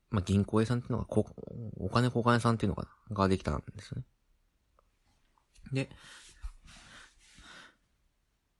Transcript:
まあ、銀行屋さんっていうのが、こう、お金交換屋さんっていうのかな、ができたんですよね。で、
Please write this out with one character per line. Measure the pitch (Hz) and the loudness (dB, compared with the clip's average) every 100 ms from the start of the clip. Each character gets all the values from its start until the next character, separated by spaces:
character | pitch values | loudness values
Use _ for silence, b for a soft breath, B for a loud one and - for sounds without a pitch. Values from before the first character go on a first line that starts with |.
| _ | _
ま | 104 | -2
あ、 | |
銀 | 90 95 98 | 2 2 4
行 | 107 | 2
屋 | 113 | 2
さ | 123 | 0
ん | |
っ | |
て | - | -2
い | |
う | |
の | 120 | -4
が、 | - | -2
こ | - - | 0 0
う、 | - - 120 113 - 92 | -4 -14 -12 -12 -8 -2
お | |
金 | 117 123 | 2 2
交 | 120 | 4
換 | 113 120 | 4 4
屋 | |
さ | 117 | 4
ん | 113 | 2
っ | |
て | 104 | 0
い | |
う | |
の | - | -2
か | - _ - | -6 _ -8
な、 | 104 | 0
が | 95 | 2
で | 95 | 2
き | |
た | - | 0
ん | 71 - - | -4 -6 -16
で | |
す | - | -12
よ | 120 - _ _ _ _ _ _ _ _ _ _ _ _ _ _ _ - | -12 -12 _ _ _ _ _ _ _ _ _ _ _ _ _ _ _ -8
ね。 | |
で、 | 131 131 - B B B B B - - B B B B B B B B B B B _ _ _ _ _ _ _ _ | -6 -6 -10 B B B B B -16 -20 B B B B B B B B B B B _ _ _ _ _ _ _ _